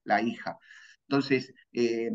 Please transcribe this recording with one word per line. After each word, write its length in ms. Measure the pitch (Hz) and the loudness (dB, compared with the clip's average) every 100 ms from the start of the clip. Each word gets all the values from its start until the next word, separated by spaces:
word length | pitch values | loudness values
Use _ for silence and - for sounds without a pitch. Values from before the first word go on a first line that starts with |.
la 180 | - 104 | 0 0
hija. 380 | 117 - 92 - - - - _ | 0 -4 -10 -12 -16 -20 -20 _
Entonces, 520 | - 139 135 131 131 - _ | -2 0 2 0 -2 -14 _
eh, 380 | 117 117 113 117 | 0 0 0 -2